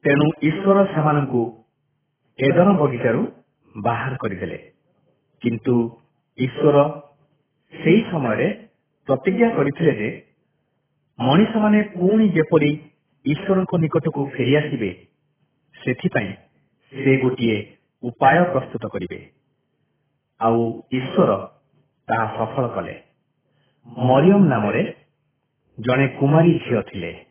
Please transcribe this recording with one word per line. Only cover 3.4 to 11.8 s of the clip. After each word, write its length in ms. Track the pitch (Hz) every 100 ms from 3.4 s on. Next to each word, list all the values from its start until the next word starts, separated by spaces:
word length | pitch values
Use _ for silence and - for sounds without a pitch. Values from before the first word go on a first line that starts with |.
| _ _ _ 110
ବାହାର 380 | 110 113 131 127
କରିଦେଲେ। 560 | 110 92 90 - - _ _ _ _ _ _ _
କିନ୍ତୁ 600 | 120 113 131 120 117 - _ _ _ -
ଈଶ୍ୱର 640 | 127 - 151 143 147 - - _ _ _ _ _ _ -
ସେହି 180 | 156 202 214
ସମୟରେ 580 | 170 123 107 156 208 - _ _ _ -
ପ୍ରତିଜ୍ଞା 420 | 131 - 185 233
କରିଥିଲେ 420 | - 143 - 165
ଯେ, 360 | - 107 - _ _ _ _ _ _ _ _ _ -
ମଣିଷମାନେ 600 | 123 156 220 214 214 208